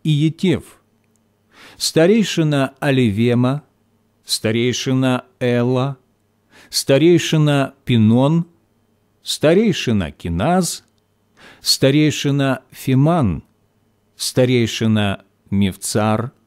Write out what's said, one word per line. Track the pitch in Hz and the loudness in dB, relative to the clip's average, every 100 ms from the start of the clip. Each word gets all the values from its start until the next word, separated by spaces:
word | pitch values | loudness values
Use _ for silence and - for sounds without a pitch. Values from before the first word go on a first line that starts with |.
Иетев, | 156 147 156 156 190 117 - - _ _ _ _ _ _ _ _ - - | -2 0 0 -2 -2 -2 -6 -20 _ _ _ _ _ _ _ _ -20 -10
старейшина | - 160 170 226 185 - 151 143 135 - | -4 2 2 2 0 0 0 0 -2 -4
Оливема, | 147 131 120 101 120 120 123 147 - _ _ _ _ _ | -2 0 0 2 0 2 0 -2 -10 _ _ _ _ _
старейшина | - - 110 117 123 113 139 131 131 127 - - | -10 -6 -2 0 -2 -2 -2 -2 0 -2 -6 -6
Эла, | 123 120 120 127 135 139 _ _ _ _ _ _ - | -2 0 0 -2 -4 -8 _ _ _ _ _ _ -10
старейшина | - - 139 165 170 - 156 151 143 135 - | -6 0 2 4 4 2 0 2 0 -2 -6
Пинон – | - 120 107 117 139 165 170 _ _ _ _ _ _ _ | -2 2 4 4 2 0 -4 _ _ _ _ _ _ _
старейшина | - - 147 180 226 160 - 107 76 | -12 -2 2 2 2 -2 -2 -2 -2
Киназ, | - 87 85 131 190 170 - _ _ _ _ _ _ - - | -8 -6 -2 0 0 -2 -6 _ _ _ _ _ _ -20 -8
старейшина | - - 135 147 151 139 147 143 135 127 - | -4 0 2 2 0 0 -2 -2 -2 -4 -10
Фиман, | - - 131 147 175 110 73 - _ _ _ _ _ _ - | -10 -2 2 2 2 -2 -4 -10 _ _ _ _ _ _ -12
старейшина | - - 127 123 113 - 113 107 101 95 _ _ - | -6 0 2 2 -2 -2 -2 0 -2 -6 _ _ -6
Мевцар, | 98 98 - - 110 107 110 123 - | -2 -2 -4 -6 -2 -2 -2 -6 -12